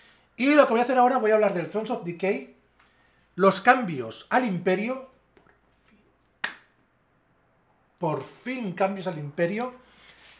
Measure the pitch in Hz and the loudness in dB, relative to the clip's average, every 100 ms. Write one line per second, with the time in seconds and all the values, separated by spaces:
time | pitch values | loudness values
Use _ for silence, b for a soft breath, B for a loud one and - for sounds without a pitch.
0 | b b b - 269 294 254 226 247 247 | b b b -2 4 6 6 2 2 4
1 | 247 262 214 214 202 175 156 208 220 - | 4 4 2 2 2 0 -4 -6 -6 -6
2 | 170 160 190 254 - _ _ _ b b | -8 -4 -4 -4 -8 _ _ _ b b
3 | b b b - 196 190 247 262 202 139 | b b b 2 2 4 4 4 0 -6
4 | 113 - - 247 247 180 190 185 226 262 | -8 -12 -2 0 0 -2 0 0 -2 -6
5 | - _ _ _ _ _ _ _ _ _ | -12 _ _ _ _ _ _ _ _ _
6 | _ _ _ _ - - _ _ _ _ | _ _ _ _ -12 -12 _ _ _ _
7 | _ _ _ _ _ _ _ _ _ _ | _ _ _ _ _ _ _ _ _ _
8 | 160 131 - - 240 262 208 170 196 196 | -4 -4 -8 -14 -10 -8 -8 -2 -2 -2
9 | 175 156 143 180 170 208 247 247 B B | -8 -8 -8 -2 -2 -2 -6 -10 B B
10 | B B B | B B B